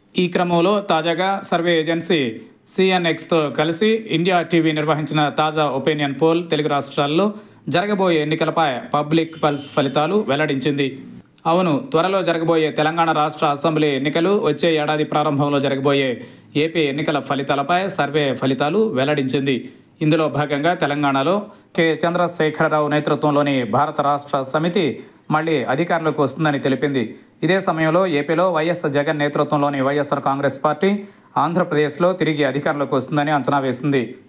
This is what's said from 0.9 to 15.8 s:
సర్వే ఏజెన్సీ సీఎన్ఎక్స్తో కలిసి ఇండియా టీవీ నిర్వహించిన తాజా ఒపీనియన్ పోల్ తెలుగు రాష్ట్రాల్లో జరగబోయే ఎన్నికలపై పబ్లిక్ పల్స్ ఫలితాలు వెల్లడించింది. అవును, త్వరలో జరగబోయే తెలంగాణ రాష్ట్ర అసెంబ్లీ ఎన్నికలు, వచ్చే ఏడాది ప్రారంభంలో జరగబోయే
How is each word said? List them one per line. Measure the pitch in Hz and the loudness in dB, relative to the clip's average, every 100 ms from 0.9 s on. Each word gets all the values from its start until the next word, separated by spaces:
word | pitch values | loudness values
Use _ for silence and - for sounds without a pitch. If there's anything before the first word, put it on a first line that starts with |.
| 160 165 165 190 196 | 0 0 0 0 0
సర్వే | - 175 170 165 | 0 0 2 2
ఏజెన్సీ | 156 165 170 170 123 107 - - - | 2 -2 0 0 0 -4 -16 -20 -6
సీఎన్ఎక్స్తో | - 190 185 170 160 - 165 147 | 0 2 2 0 -2 0 0 0
కలిసి | 123 156 165 214 220 - | 0 -2 2 2 0 0
ఇండియా | 160 175 180 | 0 2 2
టీవీ | 165 170 160 | 2 2 2
నిర్వహించిన | 151 151 151 147 151 147 | 0 0 -2 0 0 0
తాజా | 127 151 156 147 | 0 -2 0 0
ఒపీనియన్ | 131 139 151 143 135 | 0 -2 0 -2 0
పోల్ | 160 165 170 | 2 2 0
తెలుగు | 151 147 | -2 0
రాష్ట్రాల్లో | 143 143 - 143 160 208 - - - - | -2 -2 -2 0 2 0 -2 -16 -14 -4
జరగబోయే | 160 202 202 190 165 | -2 0 0 2 0
ఎన్నికలపై | 151 156 - 147 143 120 - | 0 -2 -2 0 0 -2 -4
పబ్లిక్ | 143 147 165 160 - | -4 0 0 0 -2
పల్స్ | 156 143 - | -2 -2 -4
ఫలితాలు | - 135 131 156 208 208 | -2 0 0 0 0 0
వెల్లడించింది. | 165 151 135 151 139 139 - - - - _ 165 | 0 0 0 -2 -2 -2 -6 -16 -20 -20 _ 0
అవును, | 175 180 135 - | 2 2 0 0
త్వరలో | 160 180 196 | 0 2 0
జరగబోయే | 165 165 165 160 151 | 0 -2 2 2 2
తెలంగాణ | 147 156 165 165 | 0 -2 0 0
రాష్ట్ర | 151 151 - 156 | 2 0 0 -2
అసెంబ్లీ | 143 165 156 151 135 | 0 0 2 0 0
ఎన్నికలు, | 147 165 175 202 | 0 0 2 2
వచ్చే | 151 143 170 156 | 0 0 0 2
ఏడాది | 147 151 | 0 -2
ప్రారంభంలో | 151 151 151 143 143 143 | 0 0 0 0 0 0
జరగబోయే | 135 135 | 0 0